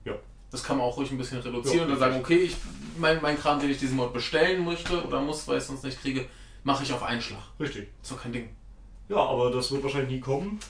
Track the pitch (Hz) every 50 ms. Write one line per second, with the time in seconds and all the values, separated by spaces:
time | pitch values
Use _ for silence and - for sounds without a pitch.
0 | - 113 101 - - - - - - - - 123 - - 135 135 123 123 120 -
1 | 139 135 135 127 123 123 131 123 120 123 117 120 120 139 127 170 165 147 139 131
2 | 131 131 131 127 123 - 170 175 185 165 - - - - - - - - - 165
3 | 165 156 160 165 151 147 147 147 - 151 147 143 143 143 139 127 139 131 131 131
4 | 123 123 123 120 117 - 160 156 165 180 185 185 175 170 170 - - - 180 170
5 | 160 120 135 135 139 147 151 151 - - 139 139 131 - 139 131 - 135 131 -
6 | - 135 131 135 131 - - - - - - - - 135 - - 135 131 131 113
7 | - 117 120 117 117 - 101 98 - - - - 151 139 - 104 101 - - -
8 | - - 131 123 - 120 120 123 113 101 - - - - - - - - - -
9 | - - 202 214 - - - 165 165 165 131 123 - - 139 139 135 135 139 143
10 | 131 127 131 131 127 131 135 147 185 202 208 208 - -